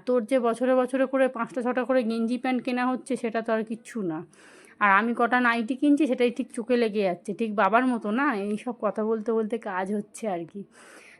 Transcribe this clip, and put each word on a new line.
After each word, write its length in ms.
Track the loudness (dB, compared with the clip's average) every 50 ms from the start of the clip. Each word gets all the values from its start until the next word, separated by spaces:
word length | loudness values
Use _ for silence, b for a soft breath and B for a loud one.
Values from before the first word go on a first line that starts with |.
| 0
তোর 180 | 0 0 0 2
যে 140 | 2 0 2
বছরে 340 | 2 0 0 0 2 2 4
বছরে 320 | 4 2 2 0 0 0
করে 220 | 0 2 2 2 2
পাঁচটা 340 | 0 -2 -6 -6 -6 -4 -4
ছটা 220 | -2 -2 -2 0
করে 180 | 2 2 2 2
গেঞ্জি 360 | 0 0 -2 -2 -2 -2 -2
প্যান্ট 240 | -2 -2 -2 -2 -2
কেনা 240 | -2 -2 -2 0
হচ্ছে, 300 | -2 -2 -4 -4 -4 -4
সেটা 260 | -4 -2 -4 -4 -4 -2
তো 100 | 0 -2
আর 120 | -2 -2
কিচ্ছু 380 | -4 -8 -12 -12 -10 -8 -6 -4
না। 160 | -4 -4 -6 -8 B B B B B B B B B B 0
আর 120 | 4 4
আমি 240 | 6 4 4 2 2
কটা 240 | 0 2 2 2 2
নাইটি 340 | 2 2 0 0 -2 -4 -2
কিনছি, 320 | 0 2 4 4 4 4
সেটাই 240 | 2 2 2 2 2
ঠিক 180 | 0 -2 -6 -8 -8
চোখে 240 | -8 -2 0 2
লেগে 260 | 2 2 2 0 0 0
যাচ্ছে, 320 | 0 -2 -4 -6 -8 -6
ঠিক 200 | -4 -4 -2 2
বাবার 320 | 2 4 4 4 4 4
মতো 240 | 4 0 0 -2 -2
না?" 260 | 0 0 0 0 0
এই 200 | 0 -2 -4 -4
সব 180 | -4 -6 -8 -6 -4
কথা 240 | -4 -4 -2 -2 -2
বলতে 280 | -2 -2 -2 -2 -2 -2
বলতে 260 | -2 -2 -2 -4 -6
কাজ 340 | -6 -6 -6 -4 -4 -4 -4
হচ্ছে 340 | -4 -6 -8 -10 -10 -6 -6
আর 160 | -6 -6 -6
কি। 160 | -10 -12 -14 -16 B B B B B B B B B B